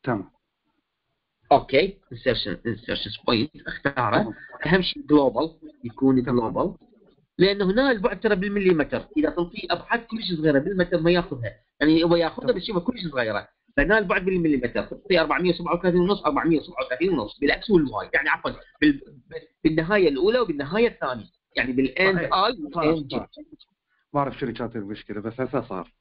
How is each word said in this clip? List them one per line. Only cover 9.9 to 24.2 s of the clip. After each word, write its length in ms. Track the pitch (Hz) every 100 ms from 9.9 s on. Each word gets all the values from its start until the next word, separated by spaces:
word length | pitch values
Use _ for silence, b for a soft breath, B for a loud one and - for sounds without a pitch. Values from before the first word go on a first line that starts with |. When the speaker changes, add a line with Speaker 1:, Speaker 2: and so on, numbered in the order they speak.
| 233
Speaker 2:
كلش 320 | - 220 185 165
صغيره 200 | 156 139
بالمتر 420 | 156 196 175 170
ما 100 | 160
ياخذها، 440 | 175 175 127 110 - _ _
يعني 240 | 147 160
هو 120 | 170 170
ياخذها 300 | 160 - 240
Speaker 1:
تمام. 100 | 202
Speaker 2:
بس 60 |
يشوفها 180 | 208 190
كلش 200 | 175 240 175
صغيره. 360 | 135 113 101 - _ _ -
فهنا 220 | 143 220
البعد 260 | 190 196
بالمليمتر، 580 | 185 185 165 139 120 110
تعطيه 380 | 98 - - 180
أربعمية 300 | 151 139 180
وسبعة 240 | 175 170
وثلاثين 260 | 175 185 175
ونص، 220 | 175 202
أربعمية 360 | - 139 131 160
وسبعة 280 | - - 131
وثلاثين 320 | 127 175 160
ونص، 200 | 104 -
بالعكس 300 | 143 139 -
هو 60 | 190
الواي، 340 | 139 104 92
يعني 140 | 156 151
عفواً، 220 | 165 143 120 - _
بال-، 200 | 151 139 - 135 _ 160 - _
بالنهايه 440 | 160 160 160 208 175
الاولى 300 | 135 185 247
وبالنهايه 500 | 214 147 139 196 233
الثانيه، 380 | - 147 123 98 _ _ -
يعني 160 | 120
بالان 440 | 127 135 - 190 185
Speaker 1:
صحيح. 180 | 151
Speaker 2:
اي 360 | 185 208 240 -
Speaker 1:
صار، 160 | 165 156
Speaker 2:
ان 160 | 160 139
جي. 100 | 127
Speaker 1:
صار. 120 | 101 - 302 - _ _ _ _ _
ما 60 | 147